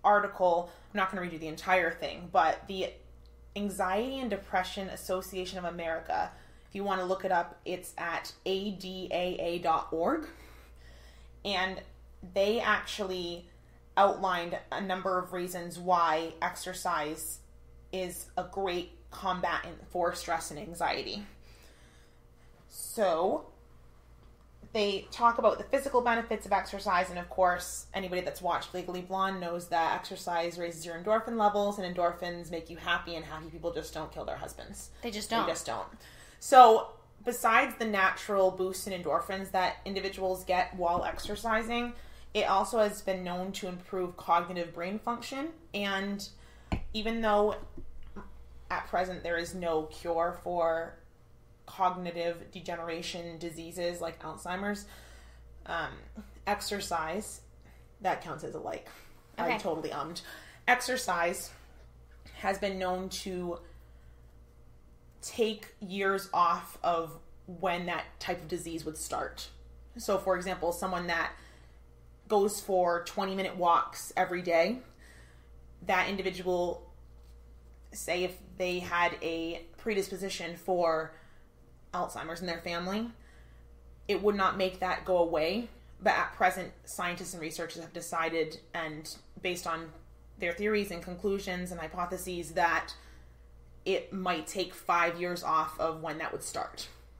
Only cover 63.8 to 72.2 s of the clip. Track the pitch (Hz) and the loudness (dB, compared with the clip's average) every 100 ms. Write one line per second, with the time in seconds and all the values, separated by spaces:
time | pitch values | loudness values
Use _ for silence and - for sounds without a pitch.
63.8 | - - - - - - - - - - | -20 -20 -20 -20 -20 -20 -20 -20 -20 -20
64.8 | - - - - - - 220 208 - - | -20 -20 -20 -16 -10 0 0 0 -10 -14
65.8 | 196 196 196 196 - 170 170 175 - - | -8 0 2 2 0 4 4 4 -4 -2
66.8 | 170 170 165 - - - - 175 185 175 | 2 2 0 -10 -16 -18 -14 -2 0 0
67.8 | 175 170 - - - 175 156 175 170 160 | -2 -4 -6 -8 -4 -4 -4 -6 -6 -6
68.8 | 156 156 - - - - - - - - | -6 -8 -6 -4 -4 -8 -14 -14 -20 -20
69.8 | - 240 226 190 190 180 185 180 165 170 | -16 -8 0 0 2 2 0 0 0 0
70.8 | 185 180 175 165 160 - - - - - | -2 -2 0 0 -2 -6 -18 -20 -20 -20
71.8 | - - - - | -20 -20 -20 -20